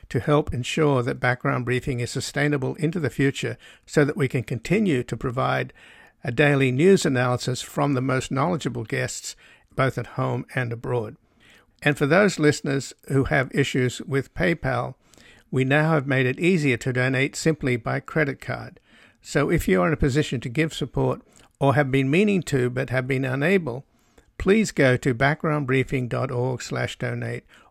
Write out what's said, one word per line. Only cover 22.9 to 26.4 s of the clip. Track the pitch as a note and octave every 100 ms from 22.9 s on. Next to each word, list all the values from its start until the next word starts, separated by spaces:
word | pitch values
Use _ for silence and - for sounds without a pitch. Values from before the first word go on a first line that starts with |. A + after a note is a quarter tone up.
have | B2+ B2+
been | C3
unable, | C3+ C3 D#3+ G3 D3 B2+ - _ _ _ _ -
please | F#3 A3 F#3+
go | - C3+ B2
to | C#3+
background | A#2 C#3 D#3 D#3+ D3+ C3
briefing | C3 B2 C3+ A#2+
dot | B2 C3
org | B2